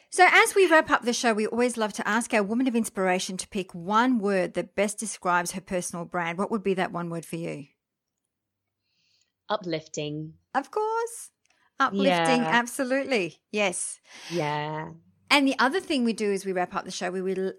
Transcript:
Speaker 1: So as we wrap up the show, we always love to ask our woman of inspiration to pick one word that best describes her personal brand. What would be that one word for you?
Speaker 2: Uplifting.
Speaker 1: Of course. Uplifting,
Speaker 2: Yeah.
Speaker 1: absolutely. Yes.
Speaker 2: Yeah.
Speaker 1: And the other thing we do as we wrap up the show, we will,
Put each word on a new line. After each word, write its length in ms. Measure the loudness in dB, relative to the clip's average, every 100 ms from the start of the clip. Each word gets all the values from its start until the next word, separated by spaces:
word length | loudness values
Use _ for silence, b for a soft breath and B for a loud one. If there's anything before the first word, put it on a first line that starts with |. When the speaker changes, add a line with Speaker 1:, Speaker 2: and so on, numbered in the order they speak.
| _
Speaker 1:
So 180 | 4 6
as 240 | 8 6 6
we 120 | 6
wrap 240 | 6 6
up 120 | 2
the 100 | 0
show, 200 | 0 2
we 140 | 2 0
always 300 | 0 0 0
love 160 | -4
to 140 | -2 -2
ask 260 | -2 2
our 100 | 0
woman 240 | 2 0 2
of 80 | 0
inspiration 600 | 0 0 2 2 -2 -8
to 100 | -6
pick 260 | -6 -6
one 460 | -8 0 2 4 4
word 360 | 2 2 0 -2
that 200 | -4 -2
best 240 | -2 -2
describes 520 | -10 -4 0 2 0
her 80 | -6
personal 420 | -6 -6 -4 -8
brand. 340 | -6 -4 -4 -4
What 140 | -4
would 120 | -2
be 100 | 0
that 180 | 0 -2
one 180 | -4 -6
word 160 | -8 -8
for 120 | -8
you? 300 | -6 -8 -12 _ _ _ _ _ _ _ _ _ _ _ _ _ _ _ _ _ -6
Speaker 2:
Uplifting. 840 | -4 -2 -6 -6 -8 -6 -6 -10 -14 _ -4
Speaker 1:
Of 160 | -4
course. 580 | -4 -2 -2 -4 -8 -18 _ _ _ _ -2
Uplifting, 640 | -2 2 2 4 4 2
Speaker 2:
Yeah. 80 | 2
Speaker 1:
absolutely. 920 | 2 0 -4 -2 -2 0 -2 -2 -8 _
Yes. 480 | -2 -2 -2 -8 -12 B B B
Speaker 2:
Yeah. 580 | -4 -2 -2 -4 -6 -10 -14 _ _ 0
Speaker 1:
And 180 | 2 2
the 80 | 2
other 200 | 0 0
thing 240 | -2 0
we 100 | 0
do 180 | 0 -2
as 140 | -2 -2
we 60 |
wrap 220 | -2 -2
up 120 | -4 -8
the 60 |
show, 200 | -6 -6
we 100 | -4
will, 320 | -4 -4 -4